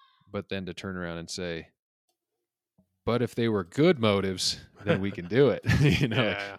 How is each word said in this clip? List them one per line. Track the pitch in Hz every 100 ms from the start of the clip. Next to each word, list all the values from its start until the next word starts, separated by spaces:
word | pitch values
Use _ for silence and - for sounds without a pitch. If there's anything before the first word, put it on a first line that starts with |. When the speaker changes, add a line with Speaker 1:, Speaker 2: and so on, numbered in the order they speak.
| _ _ _
Speaker 1:
But | 101 92
then | 98 90
to |
turn | 85 98 92
around | 87 85
and | 82
say, | - 90 82 80 _ _ _ _ _ _ _ _ _ _ _ _ _ -
"But | 117
if | 117 -
they | 117
were | 107 87
good | - 165 165
motives, | 113 101 95 92 - - - _ 101
then | 98
we | 98
can | - 87
do | 110 139
it." | 98 -
<laughs> | -
You | 143 139 131
know, | 113
Speaker 2:
Yeah. | 110 101 101